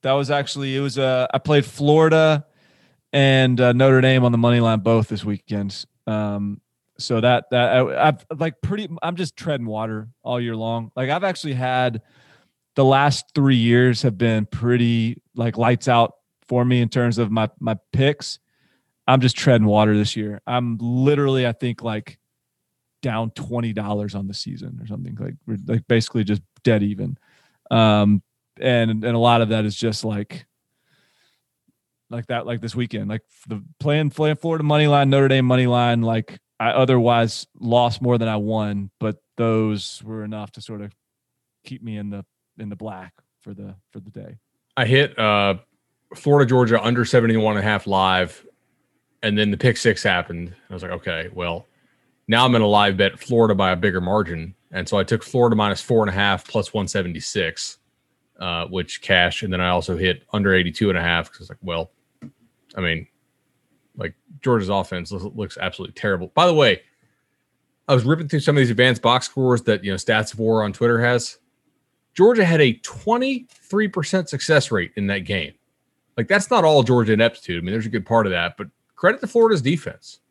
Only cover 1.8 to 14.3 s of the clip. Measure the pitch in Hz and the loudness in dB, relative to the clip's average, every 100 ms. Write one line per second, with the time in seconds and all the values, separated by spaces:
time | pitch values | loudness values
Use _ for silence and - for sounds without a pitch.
1.8 | 143 151 160 160 160 151 - _ _ _ | 2 6 6 6 4 2 -2 _ _ _
2.8 | _ _ _ 139 139 131 131 123 127 123 | _ _ _ 2 4 6 4 4 4 4
3.8 | 135 131 131 131 123 117 120 120 117 110 | 6 6 6 4 4 4 4 4 2 2
4.8 | 101 113 107 107 107 101 _ 104 98 - | 2 2 2 -4 -6 -8 _ -6 -6 -10
5.8 | - _ - 107 104 101 101 101 _ _ | -18 _ -6 -4 -4 -4 -6 -8 _ _
6.8 | _ _ - 117 120 120 - 127 123 127 | _ _ -4 0 2 2 0 0 2 2
7.8 | 127 65 151 151 _ 156 165 135 - 208 | 2 2 2 2 _ -6 -6 -6 -8 -6
8.8 | 202 165 165 175 170 - - 143 117 107 | -8 -8 -8 -6 -8 -8 -6 -6 -4 -6
9.8 | 110 110 110 _ 120 123 120 113 113 117 | -6 -8 -12 _ -8 -6 -4 -6 -6 -6
10.8 | 113 - 131 156 196 180 156 127 127 127 | -8 -8 -4 -2 -4 -6 -6 -4 -2 0
11.8 | 127 110 _ _ _ _ _ _ _ - | -2 -4 _ _ _ _ _ _ _ 2
12.8 | 135 135 143 - - - 139 127 117 120 | 4 6 4 0 -4 0 2 4 4 4
13.8 | 127 117 131 98 120 | 4 2 -2 0 0